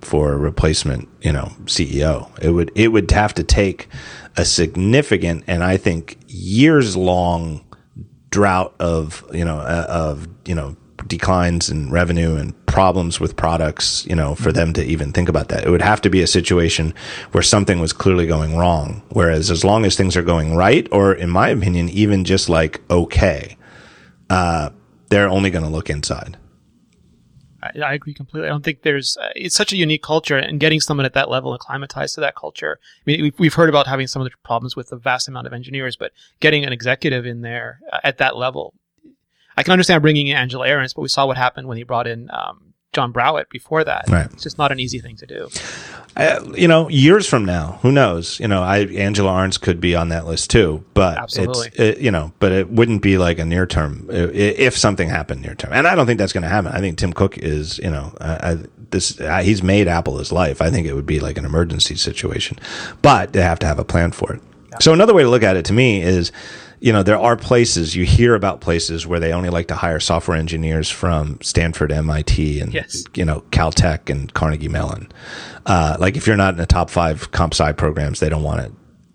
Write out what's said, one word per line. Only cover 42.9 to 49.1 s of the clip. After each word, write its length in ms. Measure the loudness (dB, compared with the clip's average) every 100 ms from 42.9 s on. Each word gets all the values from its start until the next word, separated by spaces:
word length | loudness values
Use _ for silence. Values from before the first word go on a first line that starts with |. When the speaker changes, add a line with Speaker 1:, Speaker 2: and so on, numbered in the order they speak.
Speaker 2:
John 200 | -4 -2
Browett 360 | 2 2 0 -4
before 340 | -14 -4 -2
that. 200 | 0 -2 2
Speaker 1:
Right. 180 | 2 2
Speaker 2:
It's 100 | -8
just 160 | -14 -2
not 140 | -2
an 80 | -2
easy 180 | -6 -8
thing 180 | -12 -20
to 100 | -16
do. 220 | -14 -12 -12 -12 -14 -16 -20 -14 0
Speaker 1:
Uh, 240 | 0 0 -4 2
you 100 | 6
know, 220 | 6 4
years 400 | 6 6 6 4
from 160 | 0
now, 340 | 2 -2 -4 0
who 100 | 4
knows? 480 | 4 4 0 -6 -6
You 80 | -2
know, 160 | 0
I, 160 | 2 0
Angela 500 | 0 -2 -2